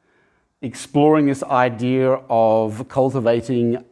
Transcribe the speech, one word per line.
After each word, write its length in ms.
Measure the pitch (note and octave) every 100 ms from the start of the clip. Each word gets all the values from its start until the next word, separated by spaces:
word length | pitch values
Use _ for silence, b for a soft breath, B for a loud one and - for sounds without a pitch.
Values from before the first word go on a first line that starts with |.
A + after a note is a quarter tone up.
| _ _ _ _ _ _
exploring 680 | B2+ - - C#3+ D3+ D#3 C#3+
this 160 | C3+
idea 800 | - B2+ B2+ A2 B2 C3 C3 C3 -
of 580 | A#2 A2+ A2 A2 G#2+ C3
cultivating 920 | C#3 C3 C3 A2+ A#2 A#2+ B2 A#2+ B2 -